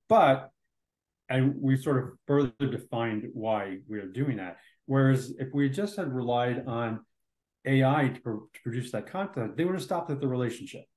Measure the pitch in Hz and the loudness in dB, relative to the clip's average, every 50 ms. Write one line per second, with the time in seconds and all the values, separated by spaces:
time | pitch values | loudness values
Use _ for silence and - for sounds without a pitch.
0 | _ - 220 220 175 139 135 - - - _ _ _ _ _ _ _ _ _ _ | _ 4 6 8 8 8 6 4 0 -12 _ _ _ _ _ _ _ _ _ _
1 | _ _ _ _ _ - 127 131 131 139 139 - 139 135 135 135 - 156 139 127 | _ _ _ _ _ -2 2 2 2 2 2 2 2 2 2 2 2 2 0 0
2 | 131 - - _ _ - 143 143 143 127 - - 139 135 120 - - - - 117 | 0 -4 -10 _ _ 2 2 4 2 2 0 -2 -4 -2 -4 -4 -8 -6 -4 -2
3 | 117 113 107 104 113 120 - 113 110 113 110 104 98 98 95 95 - - 107 104 | -2 -2 -2 -4 -6 -8 -8 -6 -2 -2 0 -2 -2 -6 -10 -12 -12 -10 -10 -10
4 | 98 92 98 123 139 135 117 101 92 90 82 - _ _ _ _ _ - 135 139 | -8 -8 -4 -4 -2 -2 -2 -4 -6 -10 -12 -16 _ _ _ _ _ 0 2 4
5 | 135 135 131 127 127 - - - 131 131 - 143 143 135 135 190 208 202 - 208 | 6 6 4 4 0 -4 -8 -8 -8 -4 -2 0 0 0 0 -2 -4 -4 -4 -6
6 | 180 143 127 127 120 120 120 120 123 123 123 135 131 131 117 117 117 113 110 110 | -6 -4 -4 -4 -2 0 0 0 0 0 -2 -4 -4 -4 -4 -4 -2 -4 -4 -6
7 | - _ _ _ _ _ _ _ _ _ _ _ - 131 135 135 131 131 143 151 | -10 _ _ _ _ _ _ _ _ _ _ _ -2 2 4 6 6 6 4 4
8 | 139 123 - - - 120 110 107 - - - - - 123 113 127 127 - - 107 | 2 0 -2 -4 -6 -6 -6 -6 -8 -14 -18 -12 -8 -6 -6 -6 -6 -4 -6 -6
9 | - - - 185 196 196 - 139 113 104 - - 165 180 185 180 139 - 185 185 | -6 -6 -6 -6 -6 -6 -4 -6 -6 -4 -2 -2 0 0 0 -2 -2 -2 -4 -4
10 | 185 - 143 139 139 127 127 127 123 117 113 - - - - - - _ _ | -2 -4 -4 -2 -2 -2 0 0 -2 -2 -4 -6 -12 -14 -14 -16 -18 _ _